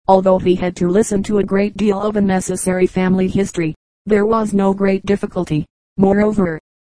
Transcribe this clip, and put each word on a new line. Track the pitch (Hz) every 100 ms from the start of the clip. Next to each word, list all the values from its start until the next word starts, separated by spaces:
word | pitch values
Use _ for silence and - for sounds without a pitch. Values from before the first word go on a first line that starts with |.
| -
although | 190 190 185
he | 185
had | 180 180 175
to | 175
listen | 190 226 202
to | 196 208
a |
great | 190 190 208 202
deal | 214 196
of | 214 214
unnecessary | 196 185 - 185 185 185 185
family | 185 185 190 185
history, | 190 196 - 160 - _ _ 196
there | 208 208
was | 226 214
no | 196 196
great | 196 196 190
difficulty, | 190 202 208 185 170 151 - _ _ -
moreover, | 196 202 214 208 180 156 _ _